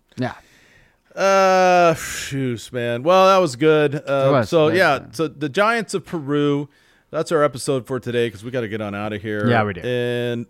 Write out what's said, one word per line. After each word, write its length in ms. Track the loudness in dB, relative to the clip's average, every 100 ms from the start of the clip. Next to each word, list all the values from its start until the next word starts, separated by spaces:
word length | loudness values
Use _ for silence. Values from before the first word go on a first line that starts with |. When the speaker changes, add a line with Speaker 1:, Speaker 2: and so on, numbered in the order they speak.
| _ -8
Speaker 1:
Yeah. 160 | -8 -8 _ _ _ _ _ _ _ -2
Speaker 2:
Uh, 800 | 2 4 4 4 6 6 6
shoot, 800 | 2 -4 -10 -8 -4 -4 -6 -8
man. 280 | -6 -4 -2
Well, 240 | 2 4 6
that 100 | 4
was 180 | 2 2
good. 400 | 2 4 2 -2
Uh, 40 | -2 0 2
Speaker 1:
It 40 |
was. 180 | 2 2
Speaker 2:
so, 180 | 2 2
Speaker 1:
It 40 |
was, 60 | 4
Speaker 2:
yeah, 160 | 2 0
Speaker 1:
yeah. 100 | -4
Speaker 2:
so 140 | -6 -6
the 180 | -4 -6
Giants 460 | 0 0 0 -4
of 120 | -8 -8
Peru, 640 | -10 -4 0 0 -2 -4 _ _ _ _
that's 220 | -8 -4
our 100 | 0
episode 460 | 0 -2 -4 -4 -4
for 140 | -8
today 280 | -4 -2 -2
'cause 140 | -6
we 80 | -10
gotta 160 | -8 -6
get 140 | -6
on 120 | -8
outta 240 | -8 -8 -8
here. 300 | -6 -2 0
Speaker 1:
Yeah, 160 | 0
we 80 | 0
do. 60 | -4
Speaker 2:
And, 640 | -6 -4 -2 -4 -4 -6 -6